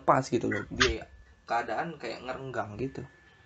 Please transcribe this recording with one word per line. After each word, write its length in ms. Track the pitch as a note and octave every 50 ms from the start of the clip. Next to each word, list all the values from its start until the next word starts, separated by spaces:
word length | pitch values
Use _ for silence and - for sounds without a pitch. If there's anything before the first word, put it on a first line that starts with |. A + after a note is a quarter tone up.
| -
pas 220 | - D3 C3+ C3
gitu 200 | - - A#2 - G#2+
loh. 140 | G#2+ G#2 G#2 -
Di 300 | - A#2 - A#2+ A2+ G#2+ - - - - - - - _ _ -
keadaan 480 | A#2 A#2 - A#2 A2 A2+ D#3 E3+ D#3 C#3+
kayak 240 | - A#2 - - -
ngerenggang 500 | B2+ B2+ B2 C3+ C3+ B2 A2+ G2 G#2 G#2 G#2
gitu. 220 | B2+ C3+ C3+ - C3 - - - - - - - -